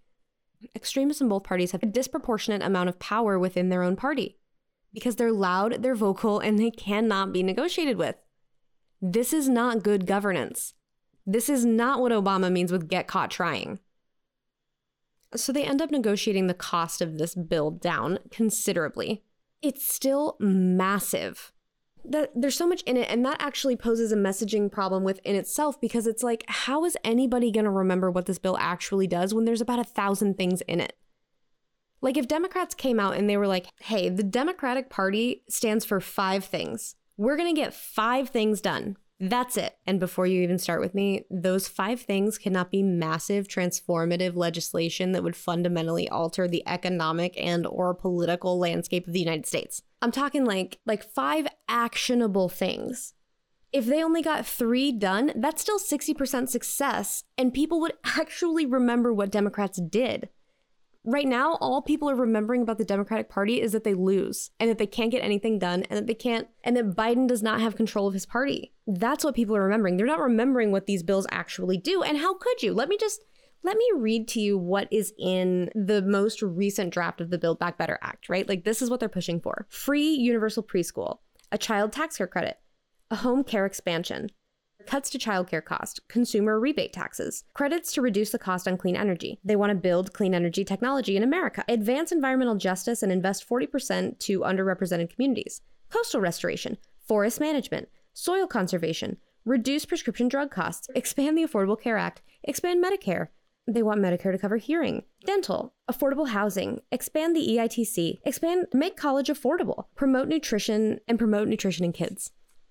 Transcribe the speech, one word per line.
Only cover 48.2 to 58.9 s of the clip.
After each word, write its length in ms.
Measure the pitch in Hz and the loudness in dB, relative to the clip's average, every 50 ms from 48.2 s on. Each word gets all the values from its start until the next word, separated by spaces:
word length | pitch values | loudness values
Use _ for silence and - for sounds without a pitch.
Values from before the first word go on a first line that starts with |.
| 170 165 175 175 - 185 180 180 | 2 0 0 0 0 0 0 2
landscape 480 | 180 170 170 170 175 - - 180 175 | 2 0 0 -2 -4 -2 -4 -4 -4
of 60 | 175 | -2
the 80 | 165 185 | -2 -2
United 260 | 170 165 165 156 - | 0 0 -2 -4 -4
States. 380 | - - 151 - - - - - _ _ - | -2 -4 -4 -4 -4 -10 -14 -14 _ _ -4
I'm 120 | - 233 226 | -2 -2 0
talking, 320 | 269 285 285 - 294 262 | 0 -2 0 0 2 2
like, 340 | 233 196 190 185 185 - - - | 2 2 0 -2 -4 -8 -12 -4
like, 180 | 226 214 208 - | -4 -4 -4 -4
five 420 | - - 277 262 285 302 311 285 - - _ - - | -6 -6 -4 -2 0 0 0 -2 -4 -6 _ -8 -2
actionable 800 | 233 240 233 240 - - - - 254 240 233 214 190 196 185 180 | 0 0 0 0 -2 -4 0 2 2 4 4 4 2 2 2 0
things. 680 | - - 190 185 - - 55 - 247 - - - _ _ _ _ _ _ _ _ _ _ _ _ - | 0 -2 -2 -2 -2 -4 -6 -8 -8 -8 -10 -14 _ _ _ _ _ _ _ _ _ _ _ _ -2
If 120 | 277 220 | 0 2
they 160 | 233 285 311 | 2 2 2
only 200 | 320 330 330 330 | 2 2 2 2
got 240 | 311 320 302 - - | 2 0 0 -2 -2
three 480 | - - - 247 226 240 254 269 285 247 | -6 -4 -2 0 2 2 2 2 2 0
done, 400 | 214 202 185 190 208 262 294 - | 0 0 0 2 2 0 0 0
that's 260 | 220 233 302 311 311 | 0 -2 -2 -2 -2
still 180 | - - 427 392 | -2 -2 -2 -2
sixty 340 | - - 294 - - - 302 | 0 -2 -2 -2 -2 -2 -2
percent 360 | - 277 254 - 247 254 254 | -2 -2 -2 -2 -2 -2 -2
success, 760 | - 233 - - - - 277 277 214 196 202 - - - - _ - - | -4 -4 -4 -4 -4 -2 -2 0 0 -2 -2 -4 -6 -8 -10 _ -4 0
and 160 | 254 254 254 | 0 0 2
people 280 | 262 302 311 339 330 | 2 0 2 2 0
would 160 | 311 330 - - - | 0 0 -4 -6 -6
actually 600 | - - 294 320 - - - 349 339 320 330 311 | -4 -2 -2 -2 -4 -4 -2 -2 0 2 2 2
remember 480 | 254 247 262 247 240 | 2 2 4 4 4